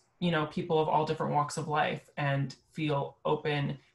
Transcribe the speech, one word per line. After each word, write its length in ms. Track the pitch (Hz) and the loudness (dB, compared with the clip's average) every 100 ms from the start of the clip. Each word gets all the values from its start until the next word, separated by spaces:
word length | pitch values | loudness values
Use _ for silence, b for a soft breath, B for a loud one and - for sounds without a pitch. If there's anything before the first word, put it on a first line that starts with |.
| _ - | _ -2
you 120 | 175 | 0
know, 140 | 160 156 | 2 0
people 340 | - - 160 | -4 0 2
of 80 | 151 | 4
all 180 | 151 151 | 2 2
different 280 | 156 151 | -2 0
walks 240 | 147 147 - | 0 0 -2
of 100 | 147 | -2
life 420 | 151 147 151 - - | 0 0 -2 -10 -4
and 380 | 143 139 135 - _ | 0 0 -2 -6 _
feel 460 | - 151 143 139 - - | -4 -2 0 -2 -4 -2
open 520 | 151 156 147 143 143 b | 0 0 0 -2 -4 b